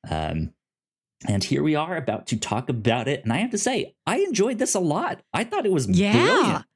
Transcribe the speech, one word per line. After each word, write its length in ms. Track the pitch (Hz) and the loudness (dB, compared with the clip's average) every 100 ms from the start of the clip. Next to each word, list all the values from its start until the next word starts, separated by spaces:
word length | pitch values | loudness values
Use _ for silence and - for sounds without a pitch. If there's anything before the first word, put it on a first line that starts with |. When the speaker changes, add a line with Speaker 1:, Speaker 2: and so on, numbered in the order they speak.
| - | -4
Speaker 1:
Um, 440 | 78 78 80 80 _ _ _ _ _ _ _ - | -4 -2 -4 -6 _ _ _ _ _ _ _ -2
and 160 | 101 | -2
here 200 | - 139 | 0 0
we 120 | 151 147 | 2 0
are 220 | 165 170 | -2 -4
about 300 | 127 107 - | -4 -6 -4
to 100 | 110 | -4
talk 320 | - 107 127 | -2 -4 -2
about 380 | 120 104 117 117 | -2 0 0 0
it. 160 | 143 | -4
And 100 | 110 | -2
I 40 | 127 | -2
have 140 | 240 | -2
to 60 | 208 | -2
say, 380 | - 240 - _ - | -2 -2 -6 _ -4
I 140 | 240 | -2
enjoyed 400 | 392 226 214 226 | 0 2 0 0
this 160 | 247 202 | 0 0
a 40 | |
lot. 420 | 175 160 339 - _ | 0 0 -2 -8 _
I 100 | 156 | -4
thought 220 | 226 415 226 | -2 -2 0
it 60 | |
was 160 | 170 120 | 0 2
Speaker 2:
Yeah. 240 | 185 202 | 2 4
Speaker 1:
brilliant. 520 | 233 381 508 240 156 - | 4 6 4 2 0 -6